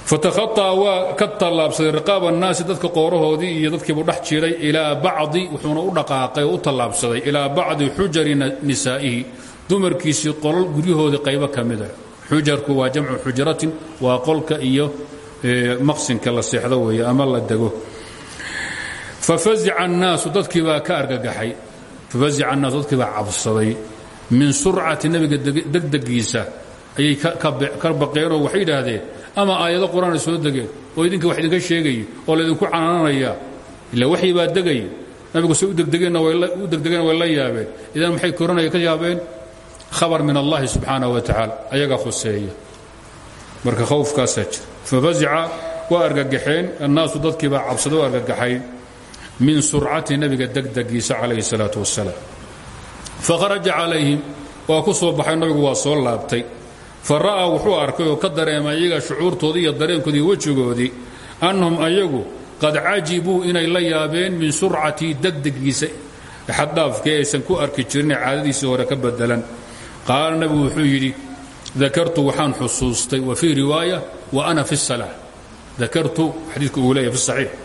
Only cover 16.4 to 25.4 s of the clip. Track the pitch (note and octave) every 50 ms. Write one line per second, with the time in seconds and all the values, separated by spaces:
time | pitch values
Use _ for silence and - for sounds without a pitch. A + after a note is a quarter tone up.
16.4 | - - - A2+ - B2 C3 B2+ A#2 A2 A2 A2+ A#2 B2 B2 C3+ C#3 C3 B2 A#2
17.4 | A2+ G#2 A2+ A2 A2+ G#2+ - - - - - - - - - - - - - -
18.4 | - - - - - - - - - - - - - - - - - - E3 E3
19.4 | E3+ G#3+ A3 G#3 E3+ F#3+ E3+ E3+ F3+ F3+ F3 F3 F#3 F#3 E3+ D3+ - D#3+ D3+ G3+
20.4 | F3 - - E3+ D#3+ D#3+ D#3 C#3+ - - F3+ D3+ C3+ B2+ B2+ A#2+ A#2 A#2 G2+ G2+
21.4 | A2 A#2 A2+ - - - - - - - - - - - - A#2+ C#3 D3 C#3+ C#3
22.4 | C#3+ B2 C3+ C#3 C#3 C3 B2+ D3 D3 - C#3+ B2+ A#2+ G#2 G#2+ G#2+ G#2+ G2+ - -
23.4 | - A#2 G#2+ A2 G#2+ G#2+ A2 A2 - - - - - - - - - - B2 B2+
24.4 | C#3+ C#3+ C#3 - - F#3+ F#3 F#3 D#3+ D#3+ D#3 D3 - D#3 E3+ E3+ D#3+ C#3+ D3 C#3